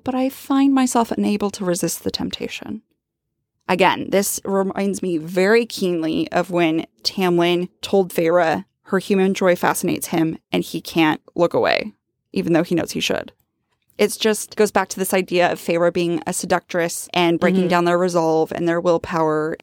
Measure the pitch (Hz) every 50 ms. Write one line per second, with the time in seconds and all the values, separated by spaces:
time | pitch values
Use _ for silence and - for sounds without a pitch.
0 | - 254 254 254 262 269 - - - - 277 269 277 277 269 262 254 247 - 240
1 | 226 - - - 202 208 208 202 202 196 - - 196 180 175 175 170 165 - -
2 | - 185 - - - - - - - - - - - - 214 220 - _ _ _
3 | _ _ _ _ _ _ _ _ _ _ _ _ _ - 185 175 185 165 - -
4 | - - - 196 196 - - - - - 196 196 190 196 - - 196 202 185 202
5 | - 185 170 151 156 170 190 185 185 202 226 233 240 - - - 202 180 175 165
6 | 160 160 160 170 160 - - 175 170 - 175 175 170 160 160 165 - - _ _
7 | - - - 202 185 180 175 170 170 175 175 175 180 - _ _ - - 208 196
8 | 185 170 - - 170 160 175 180 165 160 - - 196 _ _ _ _ - 202 190
9 | - - 202 190 190 196 185 - 196 180 175 - - 147 - - - 165 - -
10 | - - 180 165 160 160 - - _ _ - 180 170 - - 165 - - - 170
11 | 160 156 151 - _ - - - 175 170 - 127 104 82 55 - - 214 - _
12 | _ _ _ _ _ _ - 196 - 165 170 160 175 - 175 - - - - -
13 | - - - - - - - _ _ _ _ _ _ _ _ _ _ _ _ -
14 | 208 208 - - - 220 208 - - - - - 214 202 - 202 185 - - 185
15 | 190 - 202 190 185 - 175 175 175 170 165 - - - 170 170 175 175 170 175
16 | 175 170 170 160 - 175 180 - - 175 185 175 - - - 175 165 170 - -
17 | - - - 180 175 170 170 160 180 185 185 185 180 170 175 175 175 170 175 175
18 | 185 180 170 175 160 160 160 160 160 - - - 175 170 170 170 180 180 165 165
19 | - - 185 160 160 156 156 156 151 156 - -